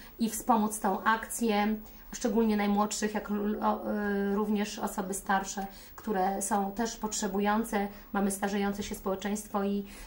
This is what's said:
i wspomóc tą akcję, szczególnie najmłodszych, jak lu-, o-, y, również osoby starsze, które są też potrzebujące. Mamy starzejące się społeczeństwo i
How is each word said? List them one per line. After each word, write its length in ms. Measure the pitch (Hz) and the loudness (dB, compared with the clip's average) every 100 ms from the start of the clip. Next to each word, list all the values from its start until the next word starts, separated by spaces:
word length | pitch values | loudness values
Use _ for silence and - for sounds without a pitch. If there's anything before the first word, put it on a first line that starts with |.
| - - | -12 -2
i 120 | 220 | -2
wspomóc 500 | - - 226 214 - | 0 4 4 4 2
tą 240 | 208 196 | 0 2
akcję, 720 | 202 202 - - 233 208 208 214 - - - | 2 2 0 0 2 4 2 0 -4 -18 -14
szczególnie 440 | - 240 208 226 214 | -4 0 4 4 4
najmłodszych, 580 | 202 202 208 - 214 | 4 4 2 0 -2
jak 160 | 208 - | -2 -2
lu-, 300 | 208 208 208 | -2 0 0
o-, 300 | 214 214 214 214 208 202 202 | 0 0 0 -2 0 0 2
y, 20 | |
również 440 | 202 214 208 208 - | 2 2 2 0 -2
osoby 360 | 202 - 185 | -4 -2 -4
starsze, 520 | 196 - 190 190 - 196 - - - | -4 0 0 0 -4 -8 -10 -18 -10
które 460 | - 190 185 196 | -2 2 2 0
są 300 | - 208 196 | 0 0 0
też 240 | 202 226 - | -2 -4 -4
potrzebujące. 920 | 214 - 208 190 202 214 226 202 202 - - | -6 -2 -2 0 2 2 2 0 -2 -6 -6
Mamy 180 | 202 202 | 0 0
starzejące 520 | 196 196 202 202 202 | 0 0 0 0 -2
się 120 | 208 | -4
społeczeństwo 680 | 202 202 190 202 208 - 202 | -4 -2 -2 -2 -4 -4 -2
i 200 | 196 202 202 - | 0 -2 -4 -10